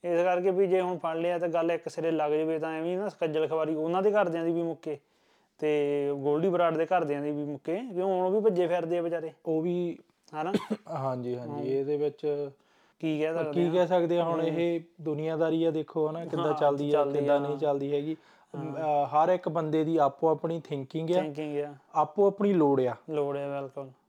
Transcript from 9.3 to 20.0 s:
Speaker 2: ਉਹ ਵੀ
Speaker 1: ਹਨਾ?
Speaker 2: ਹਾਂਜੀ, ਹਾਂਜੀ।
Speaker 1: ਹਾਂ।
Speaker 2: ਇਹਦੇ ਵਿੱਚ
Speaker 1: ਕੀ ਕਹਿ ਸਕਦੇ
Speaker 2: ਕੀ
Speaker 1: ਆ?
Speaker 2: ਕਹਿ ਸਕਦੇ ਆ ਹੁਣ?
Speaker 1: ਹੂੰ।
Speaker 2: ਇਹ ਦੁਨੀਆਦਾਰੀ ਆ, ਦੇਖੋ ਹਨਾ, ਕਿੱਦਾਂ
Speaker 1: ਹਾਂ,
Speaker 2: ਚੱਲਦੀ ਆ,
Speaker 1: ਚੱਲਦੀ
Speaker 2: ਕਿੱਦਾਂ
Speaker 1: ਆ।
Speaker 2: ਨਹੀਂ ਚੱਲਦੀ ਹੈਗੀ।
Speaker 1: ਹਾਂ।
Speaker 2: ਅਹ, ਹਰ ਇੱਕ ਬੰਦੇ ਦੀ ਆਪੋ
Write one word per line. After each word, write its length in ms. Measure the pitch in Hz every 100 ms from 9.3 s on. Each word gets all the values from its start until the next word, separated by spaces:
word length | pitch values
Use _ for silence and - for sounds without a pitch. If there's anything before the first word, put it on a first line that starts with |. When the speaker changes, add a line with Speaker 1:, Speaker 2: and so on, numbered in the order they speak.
| 156 -
Speaker 2:
ਉਹ 160 | 160
ਵੀ 360 | 170 175 175 - - _ _ 156
Speaker 1:
ਹਨਾ? 120 | 165 202 - 214 -
Speaker 2:
ਹਾਂਜੀ, 500 | 160 135 127 123 123
ਹਾਂਜੀ। 140 | 123
Speaker 1:
ਹਾਂ। 100 | 147
Speaker 2:
ਇਹਦੇ 340 | 143 135 139 147
ਵਿੱਚ 540 | 147 143 151 143 143 135 _ _ _ _
Speaker 1:
ਕੀ 200 | 160 156
ਕਹਿ 140 | 156
ਸਕਦੇ 180 | 165 156
Speaker 2:
ਕੀ 160 | 151 175
Speaker 1:
ਆ? 40 |
Speaker 2:
ਕਹਿ 140 | 170 175
ਸਕਦੇ 320 | 180 170 170
ਆ 60 |
ਹੁਣ? 160 | 165 165
Speaker 1:
ਹੂੰ। 80 | 165
Speaker 2:
ਇਹ 320 | 160 170 170 165 _
ਦੁਨੀਆਦਾਰੀ 640 | 156 147 156 160 160 160
ਆ, 60 | 165
ਦੇਖੋ 400 | 156 151 - 151
ਹਨਾ, 140 | 160
ਕਿੱਦਾਂ 220 | 170 160 165
Speaker 1:
ਹਾਂ, 80 |
Speaker 2:
ਚੱਲਦੀ 340 | 147 147 143 147
ਆ, 40 |
Speaker 1:
ਚੱਲਦੀ 260 | 147 143 143
Speaker 2:
ਕਿੱਦਾਂ 180 | 143 143
Speaker 1:
ਆ। 20 |
Speaker 2:
ਨਹੀਂ 200 | 143 147
ਚੱਲਦੀ 360 | 151 139 139
ਹੈਗੀ। 220 | 143 147 160 _ _ _ 143
Speaker 1:
ਹਾਂ। 80 |
Speaker 2:
ਅਹ, 420 | 156 139 156 147 143
ਹਰ 220 | 151 165
ਇੱਕ 200 | 180 180
ਬੰਦੇ 360 | 160 156 156
ਦੀ 120 | 156
ਆਪੋ 320 | 165